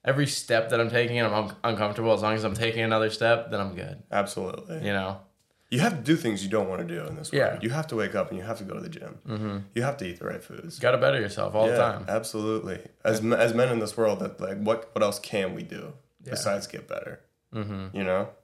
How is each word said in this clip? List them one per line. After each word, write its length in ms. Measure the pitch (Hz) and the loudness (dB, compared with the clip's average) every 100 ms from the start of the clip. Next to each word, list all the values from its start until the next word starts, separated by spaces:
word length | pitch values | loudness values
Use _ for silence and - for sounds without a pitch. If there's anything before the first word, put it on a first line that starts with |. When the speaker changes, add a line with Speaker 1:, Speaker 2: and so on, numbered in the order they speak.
Speaker 1:
every 220 | - 135 139 | 2 2 2
step 420 | - - 113 113 | 0 2 2 4
that 80 | 120 | 2
I'm 100 | 117 | 4
taking, 280 | 120 120 120 | 4 2 2
and 80 | 110 | 2
I'm 160 | 107 | 2
un-, 120 | 101 - | 0 -2
uncomfortable. 480 | 117 107 107 104 113 | -2 2 0 2 4
As 80 | 107 | 4
long 140 | 107 | 4
as 100 | 110 | 2
I'm 80 | 107 | 0
taking 280 | 110 113 113 | 0 0 2
another 260 | 113 110 110 | 2 4 2
step, 420 | - 117 117 - | 4 4 4 2
then 100 | 104 | -4
I'm 140 | 98 | -2
good. 280 | 90 95 - - | -6 -10 -12 -2
Speaker 2:
Absolutely. 720 | 101 98 - 92 - 180 160 | -2 0 -4 -6 -8 -10 -6
Speaker 1:
You 80 | 101 | -2
know? 280 | 98 95 98 - _ _ _ _ | -2 -2 -6 -14 _ _ _ _
Speaker 2:
You 100 | 123 | 2
have 120 | 214 160 | 2 2
to 40 | |
do 140 | 117 160 | 2 2
things 260 | 117 98 | 2 -2
you 60 | 98 | 0
don't 180 | 107 95 | 0 0
wanna 140 | 90 | -4
do 200 | 85 85 | -6 -8
in 100 | 76 78 | -8 -10
this 140 | - | -2
world. 140 | 143 110 | 2 2
Speaker 1:
Yeah. 40 | - | 0
Speaker 2:
You 80 | 110 | -2
have 180 | 147 151 | -2 -4
to 80 | 113 | -2
wake 180 | 98 | 0
up 160 | 104 92 | -2 -2
and 80 | 98 | -6
you 60 | |
have 120 | 101 110 | -8 -8
to 80 | |
go 80 | 98 | -8
to 80 | - | -10
the 80 | - | -10
gym. 300 | - 110 - - | -12 -14 -14 -8
Speaker 1:
Mm-hmm. 300 | 107 107 101 98 | -6 -4 -6 -6
Speaker 2:
You 80 | 117 | -2
have 160 | 131 139 | -2 -4
to 80 | 92 | -8
eat 120 | 87 | -8
the 60 | |
right 180 | - - | -8 -8
foods. 360 | - - 170 147 | -12 -14 -14 0
Speaker 1:
You 20 | |
gotta 140 | 123 131 | 2 6
better 240 | 131 139 | 4 4
yourself 340 | 101 104 98 | -2 -2 0
all 120 | 104 110 | 4 4
the 60 | |
Speaker 2:
Yeah, 60 | 120 | 4
Speaker 1:
time. 260 | 117 101 - | 2 0 -2
Speaker 2:
absolutely. 680 | 110 110 107 107 110 95 92 - _ | -2 -2 -4 -2 -2 -4 -10 -12 _
As 160 | 110 113 | 0 2
Speaker 1:
Yeah. 60 | 110 | 2
Speaker 2:
m-, 140 | 120 | 4
as 120 | 117 | 4
men 160 | 117 127 | 4 2
in 100 | 113 | 2
this 140 | 107 | -2
world, 260 | - 110 98 | 2 2 2
that, 200 | 95 - | -4 -6
like, 160 | 95 98 | -6 -2
what, 260 | 107 110 - | 0 0 -2
what 80 | 107 | 2
else 160 | 104 98 | 2 0
can 360 | - 107 95 | -4 -2 0
we 80 | 82 | -4
do 300 | - - - - _ _ | -10 -10 -12 -16 _ _
Speaker 1:
Yeah. 60 | - | -8
Speaker 2:
besides 360 | - 104 98 - | -4 -2 -2 -4
get 220 | - - | -12 -8
better? 320 | - - 80 _ _ _ | -8 -8 -14 _ _ _
Speaker 1:
Mm-hmm. 400 | 113 104 98 95 | -8 -6 -6 -6
Speaker 2:
You 100 | 101 | -2
know? 240 | 95 92 104 - | 2 2 0 -8